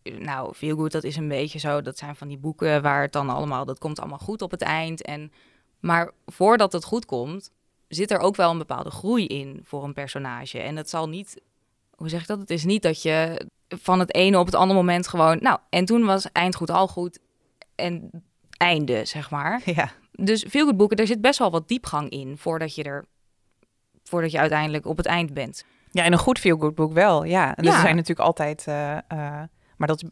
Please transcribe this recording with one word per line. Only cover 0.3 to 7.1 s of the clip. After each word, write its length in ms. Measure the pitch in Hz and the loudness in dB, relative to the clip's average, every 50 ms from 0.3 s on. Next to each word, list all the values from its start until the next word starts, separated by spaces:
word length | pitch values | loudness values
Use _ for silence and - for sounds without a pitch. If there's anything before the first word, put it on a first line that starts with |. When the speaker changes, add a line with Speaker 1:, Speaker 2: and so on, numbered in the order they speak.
| 139 131 131 - - | -8 -8 -8 -10 -10
Speaker 1:
feel 220 | - - 151 156 | -6 -6 -4 -2
good, 160 | 156 156 156 | -2 -2 -2
dat 120 | - 160 147 | -4 -4 -6
is 120 | 127 120 | -6 -6
een 120 | 160 156 151 | -6 -4 -4
beetje 300 | 143 135 147 151 - 156 | -2 -4 -4 -6 -6 -6
zo. 220 | 143 151 147 147 | -4 -4 -2 -2
Dat 160 | - 127 135 - | -4 -6 -10 -10
zijn 180 | 151 147 143 | -12 -14 -14
van 120 | - 151 143 | -14 -14 -14
die 100 | 143 135 | -12 -10
boeken 440 | 135 160 156 - 170 156 151 147 | -8 -8 -6 -2 0 2 2 2
waar 200 | 143 147 139 143 | 2 2 2 0
het 100 | 143 143 | 0 -2
dan 180 | - 147 139 135 | -2 -4 -2 -2
allemaal, 340 | 123 143 151 147 135 131 139 | -2 -4 -4 -4 -4 -4 -6
dat 140 | 131 135 - | -8 -8 -8
komt 220 | - 156 151 - | -8 -10 -8 -10
allemaal 180 | - 151 143 139 | -10 -12 -12 -12
goed 240 | - - 220 214 | -10 -10 -8 -8
op 80 | 196 175 | -8 -8
het 120 | - 175 | -8 -6
eind. 400 | - - 156 160 160 160 165 160 | -4 -4 -2 -2 -4 -6 -8 -10
En, 300 | - - 147 151 151 151 - _ _ _ _ _ _ _ _ _ | -12 -12 -12 -14 -14 -18 -20 _ _ _ _ _ _ _ _ _
maar 300 | - 170 170 170 170 - - _ _ | -2 0 2 2 0 -2 -6 _ _
voordat 460 | - - - 180 214 233 226 208 190 | -16 -2 2 4 6 6 6 4 2
het 120 | - 170 - | 0 -2 -4
goed 200 | - - - - | -4 -4 -4 -4
komt, 440 | - | -4